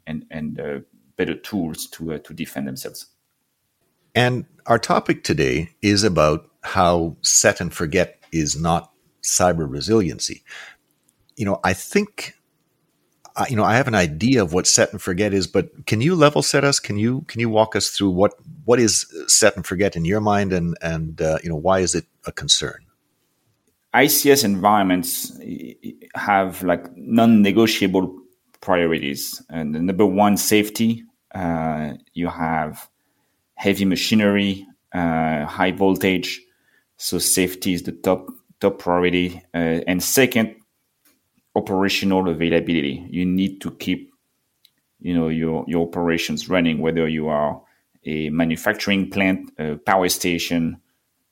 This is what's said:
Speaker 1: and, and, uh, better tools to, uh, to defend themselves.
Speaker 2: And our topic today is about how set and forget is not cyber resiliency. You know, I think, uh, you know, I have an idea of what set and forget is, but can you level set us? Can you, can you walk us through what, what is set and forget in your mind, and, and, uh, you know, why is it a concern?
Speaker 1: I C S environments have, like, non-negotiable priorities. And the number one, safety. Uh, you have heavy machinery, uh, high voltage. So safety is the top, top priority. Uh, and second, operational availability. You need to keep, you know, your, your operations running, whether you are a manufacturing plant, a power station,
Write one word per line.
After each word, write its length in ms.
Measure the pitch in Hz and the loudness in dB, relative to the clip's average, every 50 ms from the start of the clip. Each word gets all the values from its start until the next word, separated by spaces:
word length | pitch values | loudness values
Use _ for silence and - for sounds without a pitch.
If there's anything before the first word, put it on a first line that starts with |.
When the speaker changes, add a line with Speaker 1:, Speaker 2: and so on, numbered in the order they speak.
| _ | _
Speaker 1:
and, 180 | 80 78 76 - _ | -12 -12 -12 -12 _
and, 280 | 80 78 78 76 - - | -12 -10 -10 -10 -10 -10
uh, 180 | 73 73 71 69 - _ _ _ _ _ _ | -10 -8 -10 -10 -12 _ _ _ _ _ _
better 180 | - 92 87 80 | -6 -4 -4 -4
tools 520 | - - - 107 101 85 80 78 - - | -8 -10 -8 -6 -4 -4 -4 -6 -10 -12
to, 260 | - - - 82 80 80 | -14 -12 -12 -10 -8 -8
uh, 40 | 73 | -10
to 140 | - - 82 | -12 -16 -12
defend 340 | 82 78 - - 67 71 | -12 -12 -10 -8 -10 -8
themselves. 380 | 67 65 65 - - - - - _ _ _ _ _ _ _ _ _ _ _ _ _ _ _ _ _ _ _ _ _ _ | -8 -10 -10 -12 -14 -14 -16 -20 _ _ _ _ _ _ _ _ _ _ _ _ _ _ _ _ _ _ _ _ _ _
Speaker 2:
And 300 | 120 123 123 127 117 - - _ _ _ | 2 2 2 0 -2 -6 -10 _ _ _
our 140 | - 117 117 | 0 0 0
topic 440 | - - 180 - - - 165 - - | 2 0 -2 0 0 -2 -4 -4 -2
today 460 | - 90 - 73 65 62 73 82 - _ _ | -2 0 2 2 2 0 -2 -2 -6 _ _
is 220 | - 101 104 98 104 | 2 2 2 4 4
about 460 | 104 87 80 76 76 76 82 - _ _ _ - | 2 4 4 4 4 4 0 -4 _ _ _ -14
how 540 | - - 95 92 85 87 87 82 82 73 - | -4 0 2 4 4 4 2 0 -2 -4 -4
set 400 | - - - - - 107 101 - | -2 0 2 4 4 2 2 2
and 100 | 92 82 | -4 -8
forget 520 | - - 87 76 80 92 85 - - _ _ _ | -6 -6 -6 0 2 0 0 0 -4 _ _ _
is 280 | - 80 76 71 73 73 | -4 -2 -2 -2 -2 -2
not 320 | 82 85 85 82 - _ _ _ _ _ _ _ | 0 0 0 -2 -2 _ _ _ _ _ _ _
cyber 480 | - - - - 92 90 87 82 78 69 | -8 -4 0 2 2 2 2 2 -2 -4
resiliency. 720 | 65 71 71 87 110 113 98 78 67 - - - - - _ - - - - - - _ _ _ _ _ _ _ _ _ _ _ _ | -6 -8 0 2 2 2 2 0 -4 -6 -10 -10 -10 -12 _ -20 -20 -20 -20 -20 -20 _ _ _ _ _ _ _ _ _ _ _ _
You 100 | - 110 | -4 -2
know, 140 | 98 98 - - | -2 -2 0 0
I 100 | 92 95 | -2 -2
think, 600 | - - - - 202 208 - _ - - - - _ _ _ _ _ _ _ _ _ _ _ _ _ _ _ _ _ _ - _ | -2 -6 -2 -2 -2 -2 -2 _ -14 -14 -14 -16 _ _ _ _ _ _ _ _ _ _ _ _ _ _ _ _ _ _ -14 _
uh, 100 | - 98 - | -6 -4 -2
you 60 | 131 | 0
know, 80 | 107 104 | 0 2
I 120 | 92 107 | 4 4
have 120 | 123 139 | 2 2
an 60 | 127 110 | 2 2
idea 480 | 98 90 80 76 78 107 123 135 120 | 2 2 0 0 -2 0 2 4 2
of 100 | 98 78 | 2 2
what 140 | 82 90 85 | 0 0 2
set 260 | - - 120 110 - - | 2 4 4 2 2 0
and 80 | 95 | -8
forget 300 | - - 90 87 104 104 | -6 -4 -2 -2 0 0
is, 140 | 98 98 90 | 0 0 -2
but 400 | 80 - 98 85 - - - - | 0 0 0 -2 -2 -8 -14 -4
can 160 | - 117 107 | -2 -2 0
you 140 | 120 165 185 | 2 2 4
level 260 | 165 147 147 147 147 | 6 6 6 6 4
set 220 | 143 - - 139 139 | 0 2 2 2 2
us? 160 | 143 135 - | 2 0 0
Can 180 | - - 104 | -2 -4 -2
you, 240 | 104 107 120 127 135 - | 0 0 0 0 -2 -6
can 120 | - - 113 | -8 -6 -4
you 100 | 117 117 | -2 2
walk 260 | 107 107 110 107 - | 4 4 2 4 2
us 140 | 104 - - | -2 -2 -2
through 220 | - - 98 98 | -2 0 0 0
what, 220 | 90 87 101 104 - - _ - - - - | 4 4 2 2 2 -2 _ -20 -20 -8 2
what 140 | 107 123 127 | 2 4 4
is 260 | 120 107 - - - - - 82 67 | 4 2 2 0 -4 -6 -12 -12 -2
set 280 | - - - 110 101 - | 0 2 4 4 4 2
and 80 | 92 82 | 0 -6
forget 320 | - 95 87 101 95 - | -6 -2 0 0 0 0
in 100 | 85 82 | 0 -2
your 160 | 85 101 107 | 0 0 0
mind, 300 | 104 107 104 101 101 95 92 | 2 2 2 2 2 0 0
and, 220 | 90 82 85 82 - | 0 0 -2 -4 -4
and, 400 | - 82 82 80 80 80 78 78 | -6 -6 -4 -4 -6 -8 -6 -2
uh, 160 | 82 78 80 - - | -2 0 0 -2 -2
you 60 | 87 | -4
know, 80 | 82 | -6
why 240 | 76 78 92 95 95 | -2 2 2 2 2
is 120 | 92 82 85 | 2 0 0
it 120 | 82 - - _ _ _ | -4 -4 -6 _ _ _
a 60 | - | -12
concern? 540 | - - - 71 - - - - - - _ _ _ _ _ _ _ _ _ _ _ _ _ _ _ _ _ _ _ _ _ _ - | -12 -8 0 2 2 2 2 -6 -8 -12 _ _ _ _ _ _ _ _ _ _ _ _ _ _ _ _ _ _ _ _ _ _ 4
Speaker 1:
I 140 | 120 135 | 4 4
C 240 | 151 - - - 143 | 4 4 2 6 6
S 120 | 139 139 120 | 6 6 4
environments 920 | 101 101 92 90 104 104 104 98 95 90 90 85 - - - - - - - - - - - - - - _ - 95 - - - - - | 2 0 2 4 4 4 6 4 4 2 0 0 -4 -6 -8 -8 -10 -14 -16 -14 -14 -12 -12 -12 -14 -16 _ -16 -16 -16 -16 -20 -14 -10
have, 480 | 98 - 104 101 98 98 92 87 - 95 | -6 0 2 2 2 2 0 -4 -4 -2
like, 340 | 87 87 82 - - - | 0 0 -2 -2 -12 -18
non-negotiable 1200 | - - - 113 117 113 117 117 107 101 101 98 110 113 113 - - 104 95 92 95 90 85 - - - _ _ _ _ _ _ _ | -16 -6 0 2 4 6 6 8 8 6 6 6 4 4 4 2 0 0 2 2 2 0 0 -6 -14 -20 _ _ _ _ _ _ _
priorities. 840 | - - 92 87 85 82 82 76 73 71 69 67 - - - - - - | -2 0 2 2 2 2 0 -2 -2 -6 -6 -6 -8 -10 -12 -14 -16 -12
And 240 | 80 82 78 73 76 | -10 -8 -6 -6 -4
the 40 | 80 | -4
number 240 | 85 92 92 90 107 | -2 -2 2 2 2
one, 320 | 98 92 98 104 104 101 | 2 4 4 4 4 2
safety. 640 | 90 - - 107 107 104 104 - - 113 113 117 113 - - _ _ _ _ - | 2 0 2 2 2 2 0 -2 -2 0 0 0 -2 -8 -18 _ _ _ _ -10
Uh, 600 | 95 92 85 85 80 80 80 78 78 76 76 67 - _ _ _ | -6 -4 -4 -2 -2 -2 -4 -4 -4 -6 -8 -10 -14 _ _ _
you 140 | 80 85 | -6 -6
have 640 | 85 - - 82 80 80 80 78 78 73 - - - _ _ _ _ _ _ _ _ _ _ _ _ _ | -6 -4 -4 -4 -2 -2 -2 -4 -6 -8 -14 -18 -20 _ _ _ _ _ _ _ _ _ _ _ _ _
heavy 300 | - - 101 98 90 98 | -4 0 0 0 2 2
machinery, 800 | 95 90 85 - - 113 107 107 101 101 101 101 101 95 95 - - _ _ _ _ - | 0 0 0 0 2 2 4 4 4 4 2 2 0 -2 -4 -8 -16 _ _ _ _ -6
uh, 520 | 90 85 82 80 80 80 80 80 76 73 | -2 -2 0 0 0 0 -2 -2 -4 -4
high 260 | 78 - - 92 92 | -8 -4 -2 -2 -2
voltage. 680 | 87 87 98 95 95 90 - 95 95 87 - - - - - _ _ _ _ _ _ _ _ _ _ | 0 2 2 2 2 2 2 0 0 0 -2 -6 -10 -12 -14 _ _ _ _ _ _ _ _ _ _
So 220 | _ - - - 87 | _ -8 -6 -4 -2
safety 520 | - - - 92 92 90 90 - - 98 | -2 0 2 2 0 0 -2 -4 -4 -2
is 120 | 90 85 - | -2 -2 -4
the 100 | 85 82 | -8 -12
top, 340 | - - 95 92 92 - - - - _ _ _ _ | -4 0 0 0 0 -2 -12 -20 -20 _ _ _ _
top 200 | - 98 98 - | -2 -2 -2 -2
priority. 640 | - 90 87 90 90 90 87 90 90 90 87 87 - _ - | -2 0 0 2 2 2 2 2 0 -2 -4 -10 -16 _ -6
Uh, 260 | 85 82 82 82 80 - | -2 -2 0 0 -2 0
and 160 | - 92 87 - | -2 -2 -2 -2
second, 540 | - - 135 131 123 - 113 110 107 - - _ _ _ _ _ _ _ _ _ _ _ _ _ _ _ _ _ _ _ | 0 2 2 2 4 2 0 -2 -2 -4 -14 _ _ _ _ _ _ _ _ _ _ _ _ _ _ _ _ _ _ _
operational 720 | 107 104 - 98 92 98 98 - - - 98 95 95 92 | -4 -2 -2 -2 0 0 0 0 0 0 0 2 2 2
availability. 800 | 90 80 78 85 85 82 85 78 - 85 80 71 71 65 80 - - | 0 0 0 0 2 2 2 0 0 -2 0 0 -2 -6 -6 -12 -8
You 160 | - 87 90 | -4 -2 -2
need 360 | 90 90 92 95 98 - - | 0 0 0 0 -2 -4 -8
to 100 | - 87 | -12 -12
keep, 400 | - - - 90 90 85 - - _ _ _ _ _ _ _ _ _ _ _ _ _ _ _ _ _ _ | -12 -8 -6 -6 -6 -6 -6 -16 _ _ _ _ _ _ _ _ _ _ _ _ _ _ _ _ _ _
you 160 | - 87 90 | -8 -2 -2
know, 140 | 85 82 80 | 0 0 0
your, 340 | 80 80 80 80 80 80 - - | -2 -2 -2 -2 -2 -4 -4 -2
your 180 | 80 85 85 | -2 -2 -2
operations 640 | 85 - 87 85 85 82 85 - - 78 76 - - | -2 -2 -2 -2 0 0 -2 -2 -4 -6 -8 -4 -2
running, 300 | 90 92 85 82 80 73 | 0 2 2 2 0 0
whether 280 | 78 80 80 82 80 | -2 0 0 0 -2
you 220 | 78 80 78 76 78 | -2 -2 -4 -4 -2
are 320 | 76 73 73 73 - - - _ _ _ _ _ _ _ _ | -2 0 -2 -2 -4 -8 -14 _ _ _ _ _ _ _ _
a 260 | 73 76 78 78 76 | -8 -6 -4 -4 -4
manufacturing 800 | 76 82 85 82 80 - - 107 104 - - 104 101 98 95 - | -2 -2 0 -2 -2 -2 -2 -4 -2 -2 -2 0 0 0 0 -2
plant, 420 | - 101 98 95 92 92 - - _ | -2 0 0 0 0 -2 -6 -14 _
a 200 | - 78 78 76 | -8 -6 -6 -6
power 320 | 76 - - 98 98 90 90 | -6 -2 0 2 2 2 0
station, 720 | - - - 90 87 82 - - 87 85 82 80 82 - _ _ _ _ _ _ _ _ _ _ | -2 -2 -2 -2 -2 -2 -4 -2 -2 -2 -2 -2 -6 -10 _ _ _ _ _ _ _ _ _ _